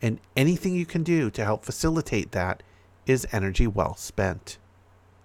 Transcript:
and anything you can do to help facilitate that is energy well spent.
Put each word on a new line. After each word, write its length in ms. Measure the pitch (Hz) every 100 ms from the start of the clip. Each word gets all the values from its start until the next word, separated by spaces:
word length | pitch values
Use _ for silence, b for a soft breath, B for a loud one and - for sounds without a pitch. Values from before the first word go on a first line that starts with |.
and 180 | 113 113 -
anything 400 | 127 151 180 190
you 120 | 180 165
can 160 | 165
do 260 | 165 165 113
to 160 | -
help 200 | 104 110
facilitate 680 | - - 160 160 - 107 -
that 300 | 95 90 - b b b b
is 220 | - 131 -
energy 340 | 107 95 95 117
well 300 | 101 - -
spent. 600 | - - 95 95 - - - _ _ - _ -